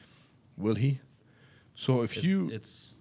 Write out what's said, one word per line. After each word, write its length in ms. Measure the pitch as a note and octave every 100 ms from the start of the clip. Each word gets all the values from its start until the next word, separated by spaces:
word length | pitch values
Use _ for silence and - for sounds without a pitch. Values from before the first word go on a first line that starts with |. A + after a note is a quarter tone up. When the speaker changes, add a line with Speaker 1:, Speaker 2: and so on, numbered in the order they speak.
| - - - _ _ -
Speaker 1:
Will 180 | G#2 G#2+
he? 240 | C3+ C3 - _ _ _ - - _
So 280 | - - B2+
if 140 | A#2 -
Speaker 2:
It's, 80 | E3+
Speaker 1:
you, 240 | F#3+ E3
Speaker 2:
it's 420 | A2+ - - - -